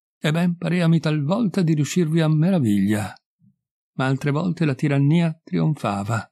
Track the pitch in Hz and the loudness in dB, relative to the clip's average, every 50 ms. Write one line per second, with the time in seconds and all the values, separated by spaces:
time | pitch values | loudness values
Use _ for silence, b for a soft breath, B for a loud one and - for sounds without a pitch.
0 | _ _ _ _ - 156 151 170 180 180 175 170 - 160 170 180 170 165 165 160 | _ _ _ _ -4 -2 0 0 0 0 -2 -2 -4 -4 -2 0 2 2 2 2
1 | - 156 156 151 139 147 190 233 240 180 - 196 175 156 160 147 143 - - 180 | 2 0 -2 -2 -2 -2 0 0 0 -2 0 0 0 2 2 0 0 0 0 -2
2 | 170 151 160 170 160 156 156 151 156 185 196 165 127 107 104 101 98 101 107 101 | 0 0 0 0 2 2 2 2 2 2 2 2 2 2 2 2 2 0 0 -2
3 | 101 95 - - _ _ _ _ _ _ _ _ _ _ _ _ _ _ _ - | -4 -6 -10 -16 _ _ _ _ _ _ _ _ _ _ _ _ _ _ _ -4
4 | 131 131 135 127 - 147 139 151 175 185 165 - 165 151 127 - 156 147 139 139 | -2 0 0 0 -2 -2 -2 -2 -2 -4 -2 -2 -2 -2 0 0 0 0 2 2
5 | 139 143 160 175 170 160 160 - _ - 185 170 160 156 147 - - 107 101 101 | 4 4 4 4 2 0 -2 -6 _ -6 -2 0 0 0 -2 -2 -4 -4 -4 -4
6 | 101 107 113 107 - - | -4 -4 -4 -4 -4 -8